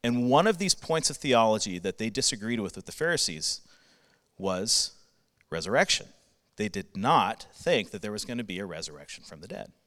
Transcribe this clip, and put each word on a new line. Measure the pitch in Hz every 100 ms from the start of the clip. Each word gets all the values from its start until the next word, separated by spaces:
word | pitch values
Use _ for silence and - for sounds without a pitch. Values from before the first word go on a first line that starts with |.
And | 120 123 123
one | 139 202
of | 175
these | 190
points | - - 160 -
of | 151
theology | 147 120 113 107 101 90
that | 95 -
they | 113
disagreed | 104 - 107 107 120
with, | 98 -
with | -
the |
Pharisees | - 165 160 - 78 - - - _ _ _ _ _ _ _
was | 95 92 110 - - - _ _ _ _ _
resurrection. | 82 82 123 196 - - _ _ _ _ -
They | 107
did | 98 - 95
not | 117 156 98 113 -
think | - - 147 98
that | 101
there | 107
was | 104 -
gonna | 120
be | 107 90
a | 98
resurrection | 80 80 73 71 -
from | - 78
the | 80
dead. | 90 - _